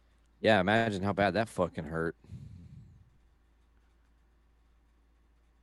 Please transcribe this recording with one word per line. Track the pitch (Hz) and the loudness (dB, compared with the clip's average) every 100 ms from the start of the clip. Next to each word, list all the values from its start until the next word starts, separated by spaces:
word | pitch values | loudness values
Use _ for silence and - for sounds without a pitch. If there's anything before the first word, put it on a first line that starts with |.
| _ _ _ _ | _ _ _ _
Yeah, | 107 107 | 4 4
imagine | 92 110 117 101 | 4 2 2 0
how | 98 | -2
bad | 92 101 | 2 2
that | 90 113 | 2 -2
fucking | - 87 - | -2 -2 -2
hurt. | 78 82 82 - - - - - - - - - - _ _ _ _ _ _ _ _ _ _ _ _ _ _ _ _ _ _ _ _ _ _ _ _ _ | -8 -4 -4 -4 -14 -18 -16 -18 -20 -20 -20 -20 -20 _ _ _ _ _ _ _ _ _ _ _ _ _ _ _ _ _ _ _ _ _ _ _ _ _